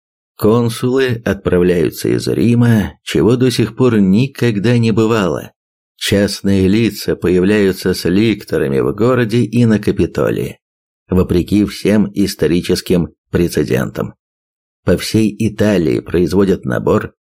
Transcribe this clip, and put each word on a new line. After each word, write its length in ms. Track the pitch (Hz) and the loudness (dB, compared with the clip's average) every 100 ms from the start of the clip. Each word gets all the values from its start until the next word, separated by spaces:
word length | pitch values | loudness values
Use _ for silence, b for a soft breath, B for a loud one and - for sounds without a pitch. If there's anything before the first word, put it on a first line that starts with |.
| _ _ _ - | _ _ _ -2
Консулы 840 | 104 117 117 117 127 131 127 120 | 0 2 0 -2 -2 0 0 -2
отправляются 840 | - 95 - 90 90 87 73 - 55 | -4 -4 0 2 2 2 0 -2 -4
из 180 | 60 - | -2 -2
Рима, 680 | 60 113 120 120 110 85 - | 0 2 2 4 2 0 -6
чего 340 | - - 95 123 | -4 0 2 2
до 140 | 127 | 0
сих 240 | 127 117 | 0 -2
пор 240 | - 127 110 | 0 2 4
никогда 800 | 95 101 135 - 120 104 104 120 | 4 2 0 -2 -2 0 0 2
не 140 | 113 | 2
бывало. 600 | 107 110 113 90 62 - _ _ _ _ - | 2 2 2 0 -2 -8 _ _ _ _ -10
Частные 720 | - 101 101 - 98 98 95 | -2 0 0 -2 0 2 2
лица 480 | 107 110 - - 80 | 2 0 -2 -6 -2
появляются 800 | 87 90 92 107 98 90 95 | 0 2 2 2 2 0 -2
с 140 | 90 85 | -2 0
ликторами 720 | 92 113 101 - 80 73 67 | 2 2 -2 -4 -4 -2 -2
в 160 | 62 | -2
городе 440 | - 117 127 117 120 | 0 0 0 0 0
и 260 | 120 120 | 0 0
на 160 | 117 107 | 2 2
Капитолии, 800 | 117 107 85 - 58 - - - _ _ _ _ - | 0 -2 -2 -2 -2 -2 -6 -12 _ _ _ _ -2
вопреки 560 | 92 90 87 82 101 | 0 2 0 0 0
всем 440 | 101 - 92 107 101 | 0 -2 0 0 0
историческим 1000 | 101 98 - 78 87 - 90 - 90 78 _ _ | -2 -2 0 0 0 0 -2 0 -2 -2 _ _
прецедентам. 840 | 87 85 80 71 64 58 - - - _ _ _ _ _ _ | -2 -2 -2 -2 -2 -4 -6 -8 -10 _ _ _ _ _ _
По 120 | - 90 | -2 -2
всей 380 | - 110 110 - | 0 0 0 0
Италии 600 | 110 - 104 95 78 58 | -4 -2 0 0 0 -2
производят 680 | - 85 82 92 95 87 | -2 -2 0 2 2 0
набор, 500 | 64 57 52 101 - _ | -4 -4 0 0 -2 _